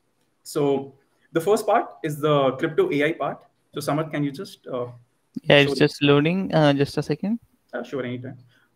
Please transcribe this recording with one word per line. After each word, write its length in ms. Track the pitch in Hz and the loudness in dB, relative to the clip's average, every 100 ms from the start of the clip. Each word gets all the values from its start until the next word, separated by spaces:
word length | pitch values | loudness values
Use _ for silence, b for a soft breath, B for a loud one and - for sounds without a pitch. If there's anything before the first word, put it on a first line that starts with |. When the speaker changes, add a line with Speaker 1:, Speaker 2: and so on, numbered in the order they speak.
| _ _ _ _ | _ _ _ _
Speaker 1:
So 480 | - 156 143 139 139 _ _ _ _ | -8 0 2 0 -2 _ _ _ _
the 80 | 165 | -2
first 260 | 175 214 208 | 2 2 4
part 300 | 226 - - | 2 0 -8
is 160 | 160 147 | -8 -2
the 320 | 151 147 135 | 2 4 4
crypto 400 | 131 123 - 180 | 2 -2 2 2
A 140 | 143 151 | 2 0
I 60 | |
part. 280 | 165 147 - _ _ _ | 0 -4 -6 _ _ _
So 60 | 147 | -8
Samarth, 320 | 147 147 151 | -2 -2 -2
can 100 | 147 | -2
you 80 | 143 | -4
just, 360 | 135 196 - 139 | -4 -14 -14 -10
uh, 180 | 127 123 - _ _ _ - | -8 -8 -12 _ _ _ -12
Speaker 2:
Yeah, 200 | 147 147 | 0 2
Speaker 1:
show 0 | |
Speaker 2:
it's 100 | 143 | 2
Speaker 1:
the 60 | 131 | 2
Speaker 2:
just 240 | 147 - | 0 2
loading. 520 | 143 143 156 185 185 | 2 4 2 0 0
Uh, 180 | 160 147 | 2 4
just 240 | 139 139 - | 2 0 -2
a 40 | |
second. 380 | 151 147 196 233 _ _ _ | -4 -4 -4 -6 _ _ _
Speaker 1:
Uh, 100 | 131 | -12
sure, 220 | 120 135 | -10 -8
anytime. 340 | 123 123 - - - _ _ | -8 -8 -12 -16 -20 _ _